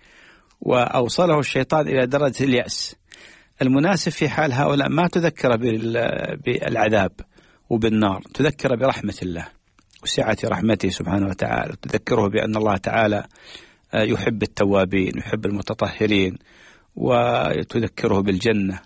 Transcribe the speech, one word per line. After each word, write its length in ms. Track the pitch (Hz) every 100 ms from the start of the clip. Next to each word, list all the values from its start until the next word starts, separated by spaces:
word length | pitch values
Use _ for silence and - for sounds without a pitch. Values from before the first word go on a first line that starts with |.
| _ - - - _ _
وأوصله 800 | - 127 120 131 120 - 180 151
الشيطان 500 | 131 - 131 156 151
إلى 180 | 135 127
درجة 380 | 143 143 120
اليأس. 520 | 135 123 - - - - _ - - - _ _
المناسب 500 | 131 135 165 185 -
في 160 | - 147
حال 240 | 117 151
هؤلاء 360 | 127 147 143 139
ما 200 | 143 175
تذكر 480 | 180 165 156 131 113
بال-، 800 | 120 110 113 117 117 - - - -
بالعذاب 640 | 123 - 117 107 107 92 - - _ _ _ _
وبالنار، 520 | 113 113 110 107 92 -
تذكر 420 | - 143 147 135 120
برحمة 400 | 135 123 104 101
الله 240 | 92 87 82 _ _ _ _ -
وسعة 360 | - - 113 107
رحمته 440 | 117 92 107 104 95
سبحانه 380 | - - 98 98
وتعالى، 500 | 92 57 58 - -
تذكره 460 | - 110 - 123 101
بأن 280 | 104 110 107
الله 200 | 107 98
تعالى، 480 | - 110 110 104 - - - - - _ _
آه، 80 | 110
يحب 400 | 110 113 - 110
التوابين، 760 | 101 - 101 98 92 98 92 -
يحب 280 | - 110 101
المتطهرين، 920 | 101 - 110 101 - 107 104 92 - _ - - - _ -
وتذكره 1200 | 131 120 120 120 - 78 - 120 110 - 113 98
بالجنة. 600 | 98 92 113 107 95 92